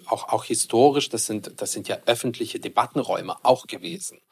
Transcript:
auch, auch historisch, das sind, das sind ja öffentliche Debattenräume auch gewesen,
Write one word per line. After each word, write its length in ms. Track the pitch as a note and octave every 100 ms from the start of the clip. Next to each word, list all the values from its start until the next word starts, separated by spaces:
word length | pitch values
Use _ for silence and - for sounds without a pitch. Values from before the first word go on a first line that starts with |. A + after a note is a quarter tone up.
| -
auch, 220 | G#2+ -
auch 140 | A#2
historisch, 640 | - - - A#2 C#3 C#3+ -
das 180 | A2+ -
sind, 340 | G#2+ - -
das 100 | B2
sind 160 | G#2+ -
ja 100 | - -
öffentliche 520 | A#2+ B2+ A#2 A2 -
Debattenräume 760 | G#2+ - B2 - - F#2 F#2+ -
auch 240 | B2 C3 -
gewesen, 520 | - E2+ E2+ - - _